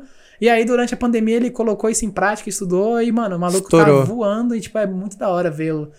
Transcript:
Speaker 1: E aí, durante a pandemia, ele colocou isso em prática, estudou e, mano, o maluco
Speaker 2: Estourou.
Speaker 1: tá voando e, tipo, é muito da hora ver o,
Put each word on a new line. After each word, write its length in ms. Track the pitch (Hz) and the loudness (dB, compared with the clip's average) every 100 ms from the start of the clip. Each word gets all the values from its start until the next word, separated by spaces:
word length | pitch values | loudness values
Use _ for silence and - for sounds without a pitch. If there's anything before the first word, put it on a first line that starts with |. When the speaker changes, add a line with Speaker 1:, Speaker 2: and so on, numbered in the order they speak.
| - - _ - | -8 -20 _ 0
Speaker 1:
E 80 | 226 | 2
aí, 160 | 226 | 4
durante 300 | 233 247 240 | 2 0 0
a 20 | - | -2
pandemia, 400 | 240 233 220 233 | -2 0 0 0
ele 140 | 240 | -2
colocou 400 | 240 226 202 220 | -2 -2 -2 -2
isso 140 | 220 214 | -2 -4
em 40 | |
prática, 380 | 190 190 214 - | 0 -2 -2 -6
estudou 520 | 185 185 180 214 233 | -8 -2 0 0 0
e, 100 | 233 | 0
mano, 240 | 226 214 170 | 0 -2 -2
o 20 | |
maluco 260 | 175 190 190 | -2 -2 2
Speaker 2:
Estourou. 320 | 165 151 139 | 6 6 6
Speaker 1:
tá 40 | 135 | 2
voando 500 | 240 208 214 240 226 | 0 -2 -2 -2 -4
e, 40 | |
tipo, 180 | - 220 | -4 -4
é 80 | 196 | -2
muito 300 | 185 202 - | -4 -8 -6
da 100 | 220 | -2
hora 220 | 175 175 | -2 -2
ver 240 | 151 160 | -4 -4
o, 160 | 156 151 | -4 -8